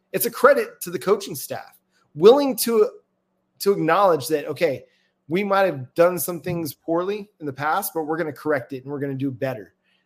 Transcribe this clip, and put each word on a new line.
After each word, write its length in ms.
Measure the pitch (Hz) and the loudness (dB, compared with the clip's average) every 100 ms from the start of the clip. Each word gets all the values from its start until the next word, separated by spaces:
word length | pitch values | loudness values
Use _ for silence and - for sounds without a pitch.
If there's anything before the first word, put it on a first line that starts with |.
| _ | _
it's 140 | 185 - | -6 -6
a 40 | |
credit 500 | - 262 262 208 - | 4 4 6 0 -8
to 80 | 180 | -10
the 80 | 180 | -4
coaching 360 | 185 214 - | 0 0 -2
staff, 440 | 143 - 113 - _ _ _ _ | -12 -10 -12 -14 _ _ _ _
willing 400 | 143 202 285 277 220 | 6 8 8 4 -2
to, 340 | 233 226 - - _ _ _ _ _ - | 0 2 2 0 _ _ _ _ _ -6
to 120 | 196 | -2
acknowledge 560 | 185 160 175 196 156 131 | 0 2 4 4 2 0
that, 160 | 151 147 | -4 -4
okay, 380 | 139 165 127 - _ _ _ - | -2 -2 -2 -10 _ _ _ -6
we 140 | 175 | -4
might 200 | 202 196 | 0 2
have 320 | 190 139 127 | 2 -2 -4
done 240 | - 175 180 | 2 2 2
some 240 | 185 175 | -6 -8
things 320 | 180 170 151 | -6 -6 -6
poorly 560 | - - 165 185 208 202 - | -8 -4 -4 -2 -6 -10 -12
in 60 | 147 | -10
the 60 | |
past, 400 | 127 147 180 196 | -6 -2 -2 -2
but 80 | 165 | -6
we're 160 | 151 160 | -4 -4
gonna 140 | 160 | -4
correct 420 | 131 151 143 - | -6 -2 -2 -4
it, 100 | 131 | -12
and 80 | 131 | -10
we're 80 | 143 | -8
gonna 140 | 139 | -6
do 160 | 135 139 | -4 -6
better. 420 | 117 135 113 90 _ _ _ | -4 -6 -6 -12 _ _ _